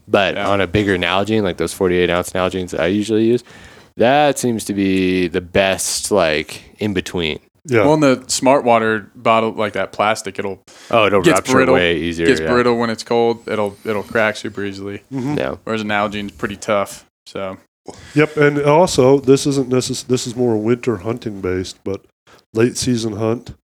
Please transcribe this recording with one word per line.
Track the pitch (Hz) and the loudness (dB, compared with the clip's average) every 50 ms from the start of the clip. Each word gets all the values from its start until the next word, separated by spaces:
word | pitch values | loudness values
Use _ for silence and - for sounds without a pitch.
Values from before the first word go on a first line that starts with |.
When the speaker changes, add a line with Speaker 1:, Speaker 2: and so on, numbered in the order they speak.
| _ - | _ -2
Speaker 1:
But | - 104 98 87 - | 0 2 2 2 0
Speaker 2:
Yeah. | 98 101 98 | -2 -2 -2
Speaker 1:
on | 101 101 | 0 0
a | 95 87 | 0 0
bigger | 85 107 104 98 95 87 | 0 0 0 2 0 0
Nalgene, | 90 85 90 98 101 101 110 110 101 | 0 0 0 0 0 0 0 0 0
like | 92 85 - | -2 -2 -2
those | 82 - - | -4 -4 -2
forty-eight | - 98 92 90 90 87 85 | -2 0 0 2 2 2 2
ounce | 87 87 90 - | 2 0 -2 -2
Nalgenes | - 92 90 92 90 92 92 85 | -2 -2 -2 -2 -2 -4 -8 -6
that | 85 - | -4 -2
I | 78 87 | 0 0
usually | 101 107 101 104 110 107 113 | 0 0 -2 0 0 0 2
use, | 113 123 120 - - - - - - - - - _ _ - | 2 0 0 -2 -8 -20 -20 -20 -20 -20 -20 -20 _ _ 0
that | 110 131 139 147 151 143 131 - | 2 4 4 4 4 2 0 0
seems | - 123 117 104 - | -2 -2 -2 -2 -4
to | - 104 | -4 -2
be | 98 98 98 95 95 92 92 92 92 90 85 | 0 0 0 2 2 0 0 0 0 0 0
the | 80 92 | -2 -4
best, | 90 87 - 101 98 95 95 90 - - - - - - | -6 -2 0 2 2 2 0 -2 -4 -6 -6 -6 -4 0
like, | 104 98 87 80 76 76 76 - - - - - _ - | 2 2 2 2 2 0 -4 -6 -10 -18 -18 -20 _ -6
in | 104 107 98 | -6 -4 -4
between. | 92 - - - 92 85 78 73 - _ _ _ _ - | -4 -6 -6 -6 -4 -4 -4 -6 -8 _ _ _ _ -8
Speaker 3:
Yeah. | - 123 110 101 | -2 2 2 4
Speaker 2:
Well, | 139 156 | 4 4
in | 156 | 4
the | 151 135 127 113 - - | 4 2 2 0 -2 -6
smart | - - 135 127 139 143 110 | -6 -2 2 2 2 4 4
water | 123 117 113 113 110 110 107 98 - _ | 4 2 2 2 0 -2 -2 -4 -10 _
bottle, | 120 117 120 113 113 113 113 | -4 0 2 2 2 2 0
like | 95 - 110 104 98 | -2 -2 -4 -4 -2
that | 98 95 - | -4 -6 -6
plastic, | - - 104 107 110 - - 98 95 - | -2 -2 0 0 0 -2 -4 -12 -8 -8
it'll | 101 98 95 - _ - - - - - | -8 -8 -8 -10 _ -20 -20 -20 -8 0
Speaker 1:
Oh, | 117 117 107 | 2 4 4
it'll | 98 101 98 | 4 4 4
Speaker 2:
gets | 90 165 - 98 | 4 4 2 2
Speaker 1:
rupture | - - 127 | 2 2 2
Speaker 2:
brittle, | 131 131 - - | 4 4 4 4
Speaker 1:
way | 90 90 85 85 76 | 4 4 2 0 0
easier, | 80 87 82 85 85 | -2 -4 -4 0 2
Speaker 2:
gets | 85 - 78 | 2 2 2
Speaker 1:
yeah. | 80 80 | 0 0
Speaker 2:
brittle | 80 123 120 123 120 117 | 0 2 2 2 2 0
when | 117 113 | -2 -4
it's | 110 107 - | -6 -8 -6
cold. | - 117 117 117 117 117 117 - - | -2 0 0 0 0 -2 -4 -6 -6
It'll, | 107 107 104 101 98 - - | -4 -2 -2 -4 -6 -8 -6
it'll | 113 107 101 | -6 -4 -4
crack | 92 - - 117 107 107 104 - | -6 -2 0 0 0 0 0 -4
super | - 113 104 98 101 | -8 -12 -10 -8 -8
easily. | 101 98 98 98 101 101 104 _ - 131 | -8 -8 -10 -12 -12 -12 -12 _ -10 -8
Speaker 3:
Mm-hmm. | 135 120 139 151 - | -6 -6 -4 -4 -4
Speaker 1:
Yeah. | 65 67 73 - - | -4 -4 -6 -8 -8
Speaker 2:
Whereas | - 113 110 | -8 -6 -6
a | 107 | -4
Nalgene's | 104 104 101 104 107 98 104 101 101 | -2 -2 -2 -2 -2 -4 -6 -8 -10
pretty | - - - 107 101 | -10 -8 -8 -8 -8
tough. | 98 - - 107 101 98 - - - - _ _ _ _ - | -8 -4 -2 -2 -2 -2 -4 -8 -18 -20 _ _ _ _ -14
So. | - 95 98 95 95 - _ _ _ _ _ - - - - - - | -12 -10 -10 -10 -10 -12 _ _ _ _ _ -20 -20 -20 -16 -4 0
Speaker 3:
Yep, | 147 151 - - 151 | 2 2 2 2 2
and | 147 147 147 143 143 | 2 2 2 2 2
also | 147 147 156 185 175 - - 127 131 139 143 | 4 4 6 4 4 4 4 6 6 6 4
this | - 127 139 139 - | 6 4 4 4 4
isn't | 151 135 139 131 120 | 0 0 0 0 0
necess-, | 127 127 120 - 127 - - - | 0 -2 -2 -2 -6 -8 -4 -2
this | 127 123 - | -2 -2 -2
is | 131 110 | -6 -4
more | 123 123 120 113 107 | -2 0 0 0 0
winter | 107 113 123 120 - 127 113 92 | 0 0 0 0 0 -4 -4 -2
hunting | 90 110 117 120 - 113 104 98 | -2 -6 -6 -6 -6 -10 -10 -6
based, | 95 92 92 92 92 - - _ - | -4 -4 -2 -2 -4 -6 -10 _ -8
but | 98 95 95 _ _ _ _ _ _ - _ _ _ - | -8 -8 -8 _ _ _ _ _ _ -20 _ _ _ -2
late | 110 117 127 - - | 0 0 0 0 -2
season | - 127 123 113 110 113 101 101 | -2 -2 -2 -2 -2 -4 -4 -2
hunt. | 113 110 113 123 - - - _ _ | -2 -2 -2 -2 -6 -14 -20 _ _